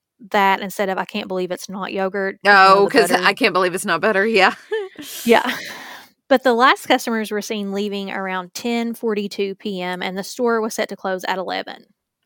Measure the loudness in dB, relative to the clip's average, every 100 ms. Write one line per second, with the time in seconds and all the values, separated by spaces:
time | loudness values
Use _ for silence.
0 | _ _ -4 2 2 2 -2 -4 -2 -2
1 | -4 -6 -6 -4 -4 -6 -10 -10 -8 -4
2 | -4 -2 -4 -2 4 8 8 8 6 4
3 | 4 2 2 2 0 2 0 -2 -2 0
4 | 2 2 2 4 4 2 -6 -8 -6 -12
5 | -16 -6 2 2 2 -6 -10 -14 -16 -18
6 | -20 _ _ 2 4 4 4 4 2 0
7 | 0 -4 -4 -6 -6 -6 -6 -4 -4 -4
8 | -6 -6 -4 -6 -8 -8 -4 -2 -4 -4
9 | -4 -2 -4 -4 -6 -4 -8 -6 -6 -6
10 | -6 -6 -8 -2 0 0 -2 -4 -6 -4
11 | -6 -4 -4 -6 -4 -8 -8 -14 _ _
12 | _ _